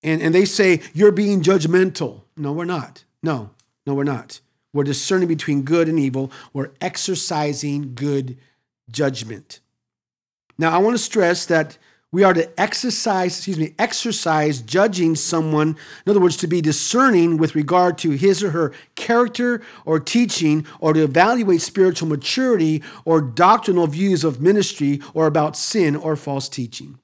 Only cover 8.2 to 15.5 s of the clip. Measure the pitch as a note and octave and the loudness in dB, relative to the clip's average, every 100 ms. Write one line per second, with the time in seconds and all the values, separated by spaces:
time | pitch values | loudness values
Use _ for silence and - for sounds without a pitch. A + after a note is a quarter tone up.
8.2 | B2+ B2 _ _ _ _ - A#2 C#3 B2 | -4 -12 _ _ _ _ -14 -2 -2 -2
9.2 | A2 G#2 _ - _ _ _ _ _ _ | -12 -16 _ -20 _ _ _ _ _ _
10.2 | _ _ _ - D#3+ E3+ G#3 A#3+ - A3 | _ _ _ -2 0 2 2 0 -2 0
11.2 | E3+ F3 - E3 D#3 - _ _ _ E3+ | 2 0 0 0 0 -10 _ _ _ 2
12.2 | F#3+ F3 D#3+ - G3+ - B3+ - A3+ F#3+ | 4 4 -2 -2 -4 -2 -4 -4 -2 0
13.2 | F3+ F3 - D#3+ D#3 - A3 - A#3+ - | -2 -4 -6 -4 -4 -2 -4 -2 -4 -4
14.2 | E3+ D#3 D3+ C3+ A2 E3 G#3+ F#3 E3 D#3+ | 0 0 0 -2 -2 0 2 2 0 0
15.2 | - E3 D#3 | -2 -2 0